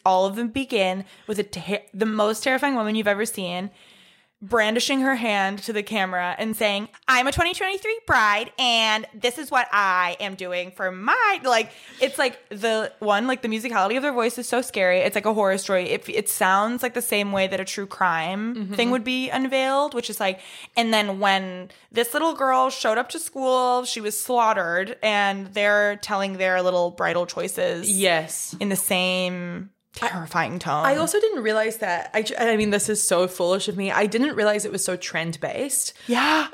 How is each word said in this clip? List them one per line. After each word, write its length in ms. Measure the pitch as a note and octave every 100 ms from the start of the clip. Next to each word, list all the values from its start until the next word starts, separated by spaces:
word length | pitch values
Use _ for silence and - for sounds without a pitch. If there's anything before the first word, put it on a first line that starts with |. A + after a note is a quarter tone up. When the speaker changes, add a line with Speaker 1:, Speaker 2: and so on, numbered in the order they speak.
Speaker 1:
All 220 | F#3+ F#3 G3
of 100 | G#3
them 120 | A#3+
begin 580 | C4+ C4+ A3 F#3+ F#3+ F#3+ - -
with 120 | G#3
a 60 |
ter-, 360 | G3+ F#3 E3 G3+ -
the 100 | F#3+
most 380 | A3 G#3+ G#3 G#3+
terrifying 320 | C4+ C4 C#4+
woman 200 | B3+ G#3+
you've 140 | A3 G#3
ever 160 | G3+
seen, 460 | A3+ - F3+ F3+ G3 - - - _ _ _ _
brandishing 540 | G3 A#3 G#3+ A#3 C4 C4+
her 120 | C4
hand 460 | B3+ A3+ G3+ F#3+ G3+
to 120 | A#3
the 120 | G#3
camera 500 | G3+ G#3+ F#3 F3+ F3+ -
and 200 | A3 G#3+
saying, 320 | G#3+ G3+ G#3+ - -
"I'm 220 | B3+ C4
a 40 |
twenty 220 | C#4+ E4+
twenty-three 460 | F4+ F#4+ G4 G#4+ A4+ -
bride, 420 | C4+ G#3+ G#3 A#3 -
and 480 | B3 A#3 A3 G#3+ A3
this 240 | G#3+ A#3+ A#3+
is 140 | C4+
what 160 | C4 A#3
I 440 | G3+ G3 F3+ F3+ -
am 160 | G3+
doing 380 | F#3 F3+ F3+ F3+
for 180 | F#3+ F#3+
my," 500 | F#3 A3+ A4+ G#4+ F#4
like, 260 | C4 A3+ A3 - - -
it's 180 | C4 -
like 220 | C4 - -
the 440 | G#3 A3+ A3 G#3+ -
one, 300 | G#3 G3+ B3+
like, 140 | B3+
the 40 | A3+
musicality 460 | A3 A#3+ A3 F#3+ B3+
of 60 |
their 100 | C#4+
voice 260 | B3 A3+ B3
is 100 | A#3
so 120 | A#3+
scary. 380 | A#3+ G#3 F#3 F#3
It's 160 | F#3
like 120 | G#3 G#3
a 60 |
horror 260 | G#3+ G3 F#3+
story. 320 | - F#3+ F3+
It, 180 | G#3 -
it 200 | - G#3
sounds 540 | - F#3+ G3 G#3+ B3
like 120 | B3
the 60 | A#3+
same 300 | A#3 G#3 G3+
way 160 | G3 F#3+
that 140 | F#3+
a 40 |
true 220 | F#3+ - G3
crime 680 | - F#3 E3 E3 G3 A3+ A#3+
Speaker 2:
Mm-hmm. 180 | G3
Speaker 1:
thing 160 | G3+ A#3
would 140 | B3+
be 260 | A3 B3+ C4
unveiled, 640 | B3+ C4 C4 C4 C#4 D4
which 160 | B3 A#3
is 80 | G3+
like, 220 | G3 F#3+ - - - -
and 160 | A3+
then 280 | A3 G#3 F#3+
when 500 | G3+ F#3+ F#3+ F3+ F3+ - _
this 200 | A3+ A#3+
little 220 | D4 E4
girl 340 | C#4 C4 C4 C4
showed 300 | C4 A#3 A3
up 120 | A#3+
to 100 | E4
school, 640 | - C4+ C4 B3+ B3+ B3
she 160 | B3 A#3
was 200 | G#3 G#3+
slaughtered, 800 | - B3 A3 G#3+ E3+ F3 G3 -
and 500 | G#3+ G#3 G3 G3 F#3+
they're 400 | G3+ G#3 G#3 G#3 G#3
telling 300 | - G3 G3 F#3
their 240 | F#3 F#3
little 280 | F3+ F3+ F3
bridal 360 | F3 F3 E3+ F3
choices 640 | F3+ F#3 - F3+ E3+ F3
Speaker 2:
Yes. 680 | G3 F#3 D#3+ D#3+ - - -
Speaker 1:
in 120 | G3+
the 60 | F#3+
same 960 | - F#3 F#3 F#3 F3+ F3+ F3 F3 G3 _ _
terrifying 640 | - A#3 F3+ D#3+ F3 C3+ F3
tone. 280 | E3+ D3 A#3+
Speaker 2:
I 100 | D4
also 240 | D#4+ G#4
didn't 220 | A4 F4
realize 340 | A3 A3 A3 G#3+
that. 320 | G3+ F3 -
I 80 | A3
ju-, 120 | A3 -
I 180 | A#3 G#3+
mean, 140 | G#3+
this 180 | G3+ G#3
is 180 | G#3 -
so 220 | F3 F#3
foolish 400 | F#3 F3 F#3+ G#3
of 80 | F#3
me. 140 | G3
I 140 | F3+ G#3
didn't 280 | A3+ D4 A3+
realize 280 | G#3 G#3
it 80 | G#3
was 100 | F#3+
so 140 | - F3+
trend-based. 960 | - E3 E3 E3 D#3 - C#4 - - - -
Speaker 1:
Yeah. 420 | A#3+ D4 D#4 C#4+